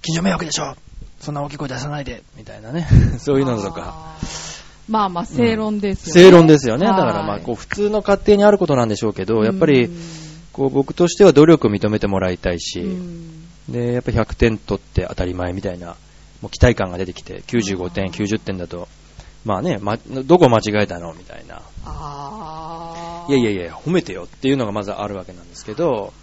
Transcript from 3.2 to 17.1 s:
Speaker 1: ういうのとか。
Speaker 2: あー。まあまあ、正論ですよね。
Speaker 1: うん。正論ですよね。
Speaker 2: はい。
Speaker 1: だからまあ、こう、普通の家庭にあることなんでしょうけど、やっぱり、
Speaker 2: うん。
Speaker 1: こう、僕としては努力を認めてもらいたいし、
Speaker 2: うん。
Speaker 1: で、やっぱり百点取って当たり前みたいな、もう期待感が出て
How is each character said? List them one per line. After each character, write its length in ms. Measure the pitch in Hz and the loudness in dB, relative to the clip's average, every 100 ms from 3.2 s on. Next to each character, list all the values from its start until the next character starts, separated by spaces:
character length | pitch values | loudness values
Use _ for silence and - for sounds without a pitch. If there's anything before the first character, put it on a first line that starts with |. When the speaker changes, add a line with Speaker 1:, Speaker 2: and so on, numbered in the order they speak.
| - | 0
Speaker 1:
う 60 | 135 | 0
い 20 | |
う 40 | 135 | 2
の 140 | 117 | -2
と 120 | 98 | -4
か。 100 | 87 - | -8 -12
Speaker 2:
あ 320 | - 160 160 | -14 -18 -12
ー。 360 | 160 - - - - - - | -12 -10 -14 -16 -20 -20 -4
ま 180 | 214 202 | 0 0
あ 40 | |
ま 120 | 175 | -2
あ、 40 | 220 | -6
正 320 | - 233 220 | 0 0 0
論 240 | 220 214 | -4 -4
で 140 | 202 190 | -4 -4
す 160 | - | 2
よ 40 | 165 | 10
ね。 60 | |
Speaker 1:
う 60 | 185 | 12
ん。 40 | |
正 60 | 175 | 12
論 100 | 160 | 10
で 120 | 151 | 6
す 100 | 131 | 4
よ 80 | 117 | 0
ね。 80 | 180 | 2
Speaker 2:
は 80 | |
い。 20 | - | 2
Speaker 1:
だ 100 | 127 | 0
か 60 | |
ら 120 | 104 | -2
ま 100 | 104 | -4
あ、 60 | 104 | -6
こ 100 | 113 | -8
う、 40 | 117 | -10
普 120 | - | -8
通 220 | - 208 | -4 -2
の 120 | 214 | -2
家 160 | 202 202 - | 0 0 4
庭 120 | 202 | 6
に 60 | 208 | 6
あ 60 | |
る 60 | 208 | 4
こ 100 | 170 | 2
と 100 | 135 | 2
な 80 | 117 | 0
ん 20 | |
で 80 | 104 | 0
し 80 | |
ょ 60 | 110 | -4
う 40 | |
け 120 | 98 95 | -4 -2
ど、 180 | 113 | 2
や 80 | 107 | 2
っ 20 | 95 | 2
ぱ 100 | 123 | 4
り、 220 | 135 120 | 4 2
Speaker 2:
う 20 | |
ん。 100 | - - - - - - | -4 -14 -16 -18 -20 -18
Speaker 1:
こ 140 | - 135 | -4 -2
う、 20 | |
僕 240 | 135 135 | 0 -2
と 160 | - 175 | 0 0
し 80 | - | 6
て 80 | 196 | 6
は 80 | |
努 120 | 143 160 | 8 8
力 220 | 165 113 | 8 4
を 20 | |
認 200 | 101 104 | 0 0
め 100 | 107 | -2
て 80 | 104 | -2
も 140 | 98 | -2
ら 100 | 92 | -2
い 60 | 90 | -2
た 160 | 95 | -4
い 80 | 87 | -4
し、 180 | - - | -6 -8
Speaker 2:
う 80 | 190 | -6
ん。 600 | 180 180 170 165 160 165 175 - | -8 -10 -14 -16 -20 -20 -18 -10
Speaker 1:
で、 240 | 120 120 | -6 -2
や 80 | 123 | -2
っ 20 | |
ぱ 100 | 123 | -2
り 60 | 113 | -2
百 160 | 113 | -2
点 240 | - 120 110 | 2 0 0
取 220 | - 101 | -4 -8
っ 20 | |
て 240 | - - 90 | -4 -6 -6
当 40 | |
た 120 | - 90 | -6 -6
り 80 | |
前 180 | 90 90 | -4 -6
み 100 | 92 | -6
た 120 | 98 | -8
い 40 | 87 | -10
な、 200 | 87 - - - - - | -14 -18 -20 -20 -20 -18
も 60 | 107 | -16
う 20 | |
期 120 | - | 2
待 120 | 123 | 2
感 160 | 113 95 | 4 -2
が 80 | 90 | -4
出 80 | |
て 60 | 92 | -8